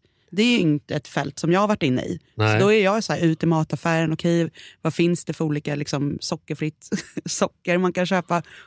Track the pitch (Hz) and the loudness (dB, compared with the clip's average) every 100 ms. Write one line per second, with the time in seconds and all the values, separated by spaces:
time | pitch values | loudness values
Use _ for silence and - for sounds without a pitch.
0 | _ _ _ 175 240 240 160 147 - 147 | _ _ _ 0 2 4 2 0 -2 -6
1 | - - 143 - 151 180 208 208 147 127 | -4 -4 -4 -4 0 2 2 0 0 -2
2 | - 175 - - 107 107 202 220 190 220 | -4 -8 -10 0 2 4 4 4 4 0
3 | - 160 170 160 165 160 156 156 170 165 | -2 0 0 2 2 2 0 -2 0 0
4 | 160 160 170 170 160 - - - 165 - | 0 -2 0 0 0 -6 -20 -6 -6 0
5 | 170 175 - 160 160 147 151 143 147 143 | 0 0 -4 -4 -2 -2 -4 -6 -4 -4
6 | 143 - - 165 - 156 156 - - 196 | -4 -4 -6 -8 -8 -6 -6 -8 -8 -8
7 | - - - - 196 - - 180 180 175 | -6 -12 -8 -4 -4 -4 -2 0 0 -2
8 | 180 185 - 175 - - | -2 -2 0 -4 -4 -16